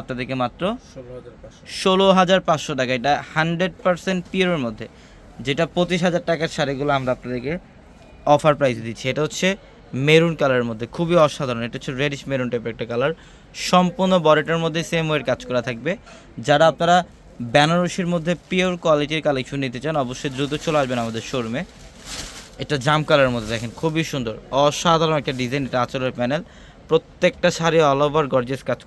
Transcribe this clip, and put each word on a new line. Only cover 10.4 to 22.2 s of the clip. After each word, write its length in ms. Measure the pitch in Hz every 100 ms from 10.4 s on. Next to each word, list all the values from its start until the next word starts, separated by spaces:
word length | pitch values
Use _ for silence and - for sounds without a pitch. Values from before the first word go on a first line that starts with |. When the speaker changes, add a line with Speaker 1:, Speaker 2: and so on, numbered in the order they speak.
| 143 127 117
Speaker 1:
মধ্যে 160 | 110 120 -
খুবই 200 | 170 175 151
অসাধারণ, 360 | - 135 117 117
এটা 80 | 123
হচ্ছে 160 | - 127
রেডিশ 200 | 147 139 139
মেরুন 180 | 135 123
টাইপের 200 | 120 117
একটা 120 | 113 117
কালার। 200 | 120 143 165 - - - - -
সম্পূর্ণ 420 | 180 180 175 190 185 156
বডিটার 340 | 151 151 165
মধ্যে 180 | 165 160 160
সেম 140 | 165 160
ওয়ের 140 | 151 131
কাজ 100 | 120 -
করা 120 | 123 120
থাকবে। 240 | 117 143 208 - - - - 120
যারা 180 | 147 160
আপনারা 240 | 156 170 175 175 - - - 120
বেনারসির 540 | 143 151 175 180 - 175
মধ্যে 200 | 175 160 170 -
পিওর 240 | 185 185 175
কোয়ালিটির 380 | 170 147 147 160 151
কালেকশন 320 | 135 127 139 135
নিতে 140 | 120
চান, 120 | 147 156
অবশ্যই 280 | 123 127 147 127
দ্রুত 180 | 143 147 -
চলে 120 | 151
আসবেন 180 | 131 123
আমাদের 200 | 117 113 -
শোরুমে। 320 | 131 113 123 185 - - - - -